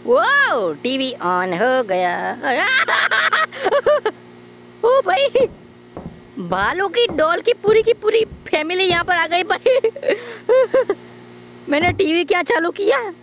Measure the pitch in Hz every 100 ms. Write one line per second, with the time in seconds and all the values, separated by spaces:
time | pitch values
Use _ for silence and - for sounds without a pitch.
0 | - 294 427 571 523 285 185 147 - 262
1 | 262 - 175 180 185 175 240 262 220 185
2 | 180 175 185 240 277 254 392 523 - -
3 | - - - 622 640 523 539 554 539 605
4 | 440 - - - - - - - 233 554
5 | 370 381 554 494 480 - - - - -
6 | - - - - 175 185 208 330 392 466
7 | 480 311 208 359 466 480 403 440 440 466
8 | 415 453 440 - - 311 311 359 381 339
9 | 349 349 330 339 370 370 - 523 453 -
10 | - 415 - - - 508 494 539 480 381
11 | - - - - - - - 294 349 -
12 | 392 339 339 359 330 466 330 - 403 539
13 | 440 339